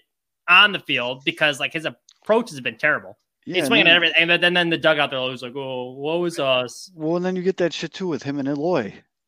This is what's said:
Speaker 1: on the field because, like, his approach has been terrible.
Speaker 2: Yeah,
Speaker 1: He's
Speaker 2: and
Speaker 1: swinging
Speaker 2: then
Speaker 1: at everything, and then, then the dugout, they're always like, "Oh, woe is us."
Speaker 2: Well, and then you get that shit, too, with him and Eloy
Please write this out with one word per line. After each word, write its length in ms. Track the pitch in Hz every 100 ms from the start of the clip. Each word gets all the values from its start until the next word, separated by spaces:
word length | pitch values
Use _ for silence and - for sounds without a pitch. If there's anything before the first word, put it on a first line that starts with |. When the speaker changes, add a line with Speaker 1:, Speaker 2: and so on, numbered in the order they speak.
| _ _ _ _ -
Speaker 1:
on 240 | 180 202
the 80 | 170
field 440 | - 131 120 135 147
because, 340 | 160 151 135
like, 140 | 135
his 120 | 160 151
approach 640 | 120 _ _ - 226 233
has 100 | 143
been 160 | 123 117
terrible. 400 | 151 131 95 - _ _ -
Speaker 2:
Yeah, 80 | 175
Speaker 1:
He's 60 |
Speaker 2:
and 40 | 143
Speaker 1:
swinging 180 | 220 175
Speaker 2:
then 80 |
Speaker 1:
at 20 | 175
everything, 200 | 165 156 170
and 140 | 170
then, 100 | 175
then 160 | 180 170
the 80 | 160
dugout, 320 | 156 151 139
they're 80 | 135
always 220 | 127 127
like, 140 | 123 139
"Oh, 380 | 135 127 123
woe 300 | 131 147 170 175
is 120 | 165
us." 540 | 135 127 123 - -
Speaker 2:
Well, 220 | 175 156 175
and 100 | 185
then 100 | 185
you 60 |
get 160 | 180 180
that 160 | 170
shit, 180 | - 165
too, 140 | - 185
with 140 | 139
him 160 | 143 143
and 80 | 139
Eloy 460 | 143 165 170 98 - _ _